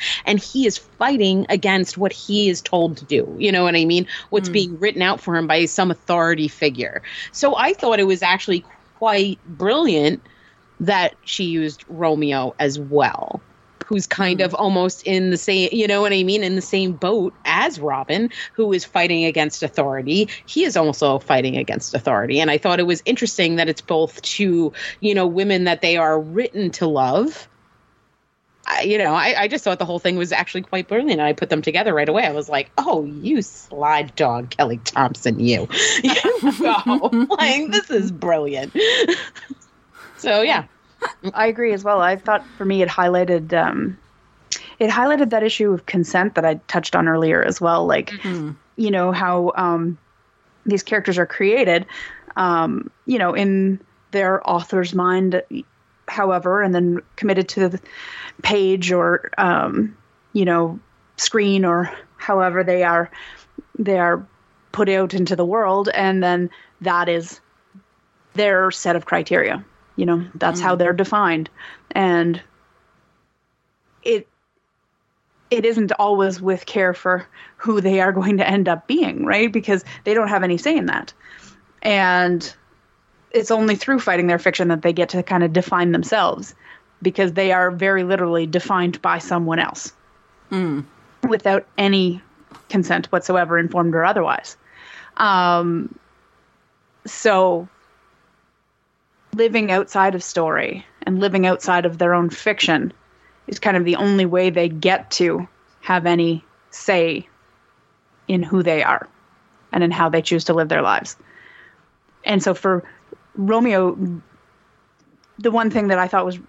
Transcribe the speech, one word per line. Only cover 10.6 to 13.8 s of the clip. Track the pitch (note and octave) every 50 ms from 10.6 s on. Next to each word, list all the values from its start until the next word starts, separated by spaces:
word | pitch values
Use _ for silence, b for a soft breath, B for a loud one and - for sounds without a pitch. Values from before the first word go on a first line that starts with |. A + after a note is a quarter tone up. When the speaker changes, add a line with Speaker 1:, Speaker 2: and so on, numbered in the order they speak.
| b _ _ -
Speaker 1:
that | F3 F3 G3+ F#3 F3 - - _ _
she | - - -
used | F#3+ E3+ E3 E3 D#3 D#3 D3+ - - -
Romeo | E3+ E3 E3+ D#3+ D#3 D3+ D3+ C#3+ C#3 C3+ B2+ B2+ - -
as | D3 C#3+ C#3 D3
well, | C#3+ C#3 C#3+ D3 C3+ A#2 - - - - - - - _ _ _ _ _ _ -